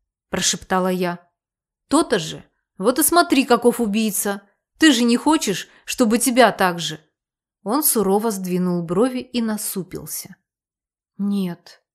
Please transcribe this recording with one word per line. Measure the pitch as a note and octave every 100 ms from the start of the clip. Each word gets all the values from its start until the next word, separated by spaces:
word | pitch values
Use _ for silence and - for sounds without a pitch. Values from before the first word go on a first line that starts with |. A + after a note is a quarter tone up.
| _ _ _
прошептала | F#3+ - - - F#3 F#3
я. | F#3 F3 F3 _ _ _ _ _ _ _
«То-то | C#4+ E4+ G#3
же. | D#3+ D3+ - _ _ -
Вот | G3 C4+
и |
смотри, | D4 E4+ E4+ C4+
каков | - A#3+ A#3+ A#3
убийца. | A3+ G#3 A3 - G#3 G3+ - _ _ -
Ты | D#4+
же | A#3
не | A#3+ A#3+
хочешь, | C#4+ D#4 A#3 F3+ - _
чтобы | - - A#3 A#3
тебя | C4 A#3+ A3+
так | - F#3 E3+
же?» | D#3 D#3 _ _ _ _ _ _
Он | G3 C4+
сурово | D#4 A#3 G3 G3+ A3+
сдвинул | G3 F#3 F3+ F3+ F3
брови | E3 F3+ B3+ B3+
и | B3 A#3+
насупился. | A3+ G#3 - G3 E3 D3 D#3 - - - _ _ _ _ _ _ _ -
«Нет, | G3+ G3+ F#3 E3+ - - _